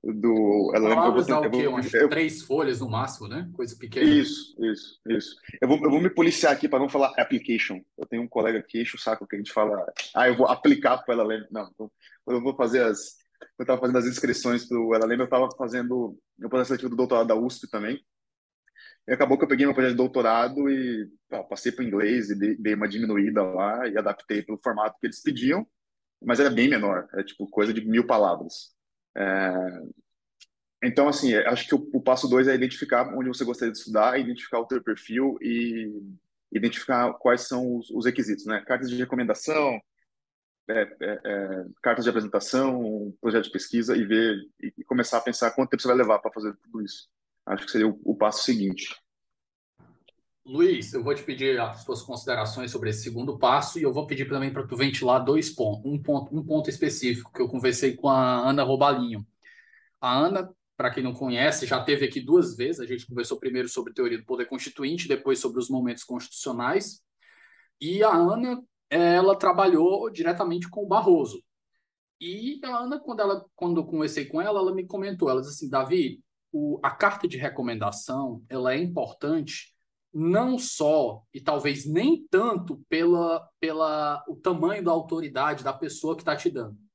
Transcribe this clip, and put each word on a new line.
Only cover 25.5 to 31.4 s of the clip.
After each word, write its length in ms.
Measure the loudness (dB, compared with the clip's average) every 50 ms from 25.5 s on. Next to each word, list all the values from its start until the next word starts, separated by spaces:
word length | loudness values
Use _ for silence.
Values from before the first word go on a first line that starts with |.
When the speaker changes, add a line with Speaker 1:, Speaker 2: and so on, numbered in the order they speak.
| 0 0 -2 _ _ _ _ _ _ _ _ _ _ _
Speaker 1:
mas 180 | -2 0 4 4
era 100 | 4 4
bem 200 | 4 4 4 4
menor, 400 | 4 2 2 0 -2 -2 -4 -6
era, 100 | -8 -8
tipo, 240 | -8 -8 -8 -12 -12 -4
coisa 240 | 0 0 2 2 0
de 120 | -2 -2
mil 220 | 2 2 2 4
palavras. 680 | 4 4 4 4 4 2 0 -4 -12 -14 -16 -18 -20 _ _ _ _ _ _ _ _ _
É, 400 | -4 -2 0 0 0 0 0 0 -2 -4 -4 -6 -10 -16 -16 -18 _ _ _ _ _ _ _ _ _ -20 _ _ _ _ _ _ _
então, 280 | -4 0 4 4 4 4
assim, 240 | 4 2 2 4 4
é, 120 | 4